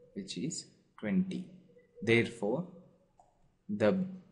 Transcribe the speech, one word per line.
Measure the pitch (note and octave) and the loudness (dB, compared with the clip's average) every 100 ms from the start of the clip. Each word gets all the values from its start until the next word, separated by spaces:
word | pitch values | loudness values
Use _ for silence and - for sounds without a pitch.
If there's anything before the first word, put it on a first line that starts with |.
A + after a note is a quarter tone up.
| - | -14
which | G#2 F#2+ F2 | -12 -10 -6
is | C#3 - - _ _ - | -6 -8 -12 _ _ -8
twenty. | - F#2 - - - - - - _ - | 0 0 0 -4 -8 -16 -20 -20 _ -6
Therefore, | G#2+ A2+ A2+ - G#2 C3+ F#3 - - _ _ _ _ _ _ _ - | 4 4 4 -2 -2 -2 -4 -12 -20 _ _ _ _ _ _ _ -8
the | - G#2+ C3+ F#2 - - | 2 4 4 0 -6 -16